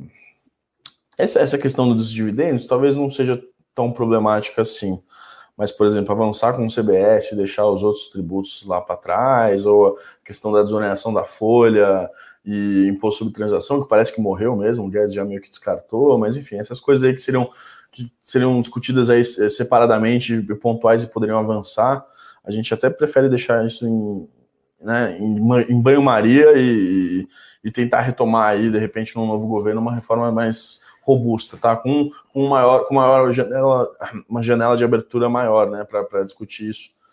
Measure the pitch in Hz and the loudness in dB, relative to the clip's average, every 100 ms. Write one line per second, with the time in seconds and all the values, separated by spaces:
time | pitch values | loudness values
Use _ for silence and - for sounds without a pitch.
0 | 67 _ _ _ _ _ _ _ - _ | -18 _ _ _ _ _ _ _ -20 _
1 | _ - 214 - 139 143 139 135 123 113 | _ -4 0 0 0 0 -2 0 2 2
2 | 113 113 110 110 165 127 - 127 139 139 | -2 -4 -4 -2 -2 -2 -2 0 2 0
3 | 139 135 127 123 - _ _ - 120 120 | -2 -2 -2 -4 -8 _ _ -6 -4 -2
4 | 117 113 107 107 107 - 110 - 101 92 | 0 2 2 0 -2 -4 -4 -4 -6 -8
5 | - - - - _ - 104 - 104 104 | -10 -20 -20 -20 _ -8 -6 0 2 2
6 | 101 104 110 107 117 123 113 120 107 92 | -2 -2 -2 0 -2 0 -4 -2 0 2
7 | 101 110 - 104 98 - 104 95 104 104 | 4 2 0 -4 -4 -2 0 0 0 -2
8 | - 98 85 98 98 - 101 90 - 90 | -6 -12 -8 -8 -8 -12 -8 -6 -6 -8
9 | 87 92 127 127 113 101 101 104 101 - | -4 -2 2 2 2 2 4 4 4 2
10 | - _ - 104 107 104 104 107 104 98 | -10 _ -20 -12 -2 0 2 0 -2 -4
11 | 113 104 95 - 110 120 117 110 101 95 | -4 -4 -4 -4 2 4 4 4 4 2
12 | 90 - - _ 104 104 101 98 98 101 | -2 -12 -20 _ -8 -4 0 2 2 0
13 | 110 104 110 107 107 101 - 143 139 110 | -4 -4 -6 -6 -2 -2 -2 -4 2 2
14 | 110 - 104 92 113 113 104 117 98 101 | 2 -2 -4 -4 -4 -2 -2 -4 -4 -2
15 | 104 98 98 98 - - 104 87 - 110 | -2 -4 -8 -10 -14 -10 -6 -6 -6 0
16 | 143 127 107 131 135 104 107 - - 135 | 2 2 0 -4 -8 -12 -10 -6 0 2
17 | 131 131 - 127 123 - - - _ - | 2 0 -2 -2 -4 -8 -20 -20 _ -16
18 | 120 _ - 127 127 123 117 123 - 127 | -16 _ -4 0 2 0 -2 -6 -2 0
19 | 120 120 120 - 104 - 120 117 117 110 | 4 4 2 0 -2 -2 0 2 4 2
20 | 110 120 120 113 101 104 120 113 113 117 | 2 0 -2 -4 -6 -6 -4 0 2 2
21 | 117 110 107 110 110 107 101 - 120 139 | 0 -4 -2 -2 -2 -4 -6 -2 0 -2
22 | - _ - _ - 107 110 110 131 - | -6 _ -20 _ -10 -8 -4 -2 -2 -2
23 | 147 135 135 123 - 117 113 - 117 113 | -2 2 2 0 0 -2 -2 -4 -4 -4
24 | 104 98 80 _ _ _ _ _ 104 117 | -4 -8 -12 _ _ _ _ _ -4 -2
25 | 113 87 107 104 113 123 117 120 120 143 | -2 -4 -4 0 2 2 2 2 4 4
26 | 139 113 110 135 151 143 127 113 92 95 | 4 4 4 6 8 6 4 2 0 0
27 | 90 90 92 - - _ 107 117 120 120 | -2 -4 -8 -14 -20 _ -8 -4 0 0
28 | 127 120 117 113 107 101 113 107 107 110 | 0 -2 0 2 2 2 2 0 -2 -6
29 | 110 117 110 107 110 107 104 110 117 120 | -8 -6 -4 -4 -4 -4 -2 -2 -4 -4
30 | - 117 117 110 113 113 - - _ _ | -4 -2 0 0 -2 -4 -8 -14 _ _
31 | - 131 117 113 - - 117 113 127 147 | 0 0 0 -4 -6 -4 0 0 0 -2
32 | 147 - _ 135 139 135 123 131 - 139 | -2 -6 _ -4 0 4 4 4 2 2
33 | 131 135 127 123 - 131 135 127 120 - | 4 4 4 0 -2 0 2 2 0 -6
34 | - 107 - 117 117 117 117 120 120 117 | -14 -14 -8 -4 0 2 2 2 2 0
35 | - 123 120 123 120 110 101 104 104 104 | -2 -2 -2 0 2 2 2 -2 -8 -6
36 | 101 98 95 - 104 - 107 107 - _ | -4 -6 -6 -10 -16 -12 -10 -12 -16 _
37 | _ | _